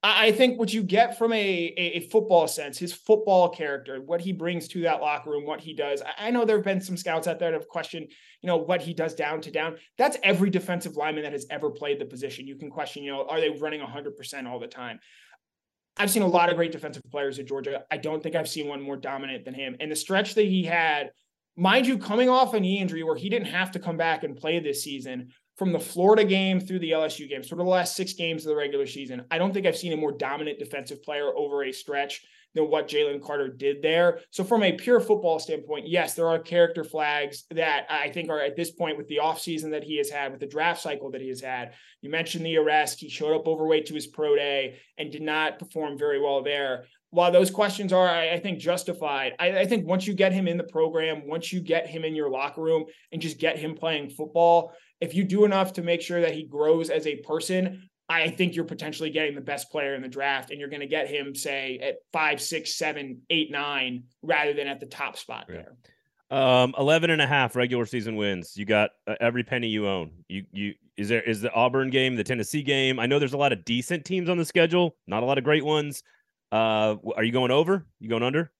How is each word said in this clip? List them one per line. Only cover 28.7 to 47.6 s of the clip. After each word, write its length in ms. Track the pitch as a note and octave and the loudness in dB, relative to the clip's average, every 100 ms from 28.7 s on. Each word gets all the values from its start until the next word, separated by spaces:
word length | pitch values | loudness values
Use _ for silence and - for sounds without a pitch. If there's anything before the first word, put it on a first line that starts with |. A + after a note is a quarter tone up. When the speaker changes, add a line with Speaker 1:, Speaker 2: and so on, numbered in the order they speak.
| C#3+ C3+ | -2 -2
Speaker 1:
season, 380 | C#3 C3+ B2+ B2 | -6 -10 -10 -4
I 80 | E3 | 0
don't 160 | F#3+ | 0
think 100 | G3 | 2
I've 100 | F#3 | 0
seen 200 | E3 F3 | 0 -4
a 20 | D#3 | -2
more 160 | D3+ | -2
dominant 460 | C#3+ C3+ C#3+ D3+ C#3+ | -2 -4 -4 -6 -6
defensive 440 | C#3 C#3 B2 C#3+ | -8 -8 -10 -14
player 320 | D3 D3 C#3+ | -8 -4 -2
over 300 | C3+ D3 C#3+ | -2 -2 -2
a 80 | C#3 | -4
stretch 480 | C3 - C#3+ C#3 - _ _ _ | -6 -6 -4 -4 -8 _ _ _
than 140 | D#3+ D#3 | -2 2
what 200 | D#3 D3+ | 2 0
Jalen 340 | D3 D3 C#3+ | 0 0 -2
Carter 260 | C#3 D3 C3+ | -6 -4 -4
did 320 | B2 C#3 C#3+ | -2 -2 0
there. 400 | D#3 E3 F3 E3 - | 2 4 4 2 -8
So 140 | - | -6
from 180 | F#3+ A3+ | 2 4
a 100 | G3 | 4
pure 280 | F#3 - A#3+ | 2 4 4
football 380 | A3+ G#3 E3+ D#3+ | 6 2 4 0
standpoint, 500 | - D3+ C#3+ D3 - | -2 -6 -6 -8 0
yes, 240 | F3 D#3 | 0 0
there 160 | - E3 | 0 2
are 100 | E3 | 2
character 460 | E3 F3 E3+ E3+ | 2 6 6 4
flags 600 | D#3 D#3 D3+ D3 C#3+ C#3 - | -6 -2 0 0 -2 -8 -8
that 360 | E3 D#3+ C#3+ - | -2 2 2 0
I 220 | D3+ D3 | -2 -2
think 180 | D3 E3 | -4 -4
are 120 | D3+ | -2
at 160 | C#3+ D#3 | -2 -2
this 140 | E3+ | -6
point 280 | - D#3+ D3 | -4 -4 -4
with 100 | D3 | -4
the 120 | D3 | 0
offseason 480 | D#3 E3 - D#3+ D#3 | 0 -2 -4 -6 -4
that 140 | D3+ | -6
he 120 | D3 D3 | -4 -2
has 140 | C#3+ | -2
had, 200 | C#3+ C#3 | -2 -6
with 100 | C3 | -6
the 60 | C#3+ | -8
draft 360 | D3 E3 E3+ | 0 0 0
cycle 280 | D#3+ C#3+ C#3 | -4 -6 -8
that 100 | B2+ | -10
he 60 | C3 | -8
has 120 | B2 | -8
had. 320 | C3 B2+ A#2 - - _ | -8 -8 -8 -14 -20 _
You 80 | C#3 | -6
mentioned 340 | D#3+ E3 F3 | -4 -4 -4
the 140 | E3 D#3+ | 0 2
arrest. 420 | D3+ D3+ D3 - | 4 4 2 -4
He 80 | D3+ | -12
showed 260 | - D3+ | -4 0
up 140 | D#3+ D#3+ | 2 2
overweight 380 | D#3+ D#3 D#3 D#3 | 0 4 2 2
to 80 | |
his 120 | D3+ C#3+ | -8 -10
pro 300 | - D3+ D3 | -4 2 4
day 420 | C#3+ C#3 C3 - _ - | 4 -2 -4 -8 _ -12
and 120 | D#3 | -10
did 120 | D3+ | -6
not 360 | D#3 D3+ D#3 - | -2 0 0 -2
perform 380 | D#3 D#3+ D3+ C#3+ | -10 -6 -6 -2
very 240 | D3 C#3+ | 0 2
well 220 | C#3+ C#3 | 2 0
there. 420 | C#3 C#3+ C#3 B2 - _ _ | 0 -2 -2 -4 -8 _ _
While 220 | F3 F3 | 4 6
those 180 | F3 F#3+ | 6 6
questions 420 | F#3+ | 2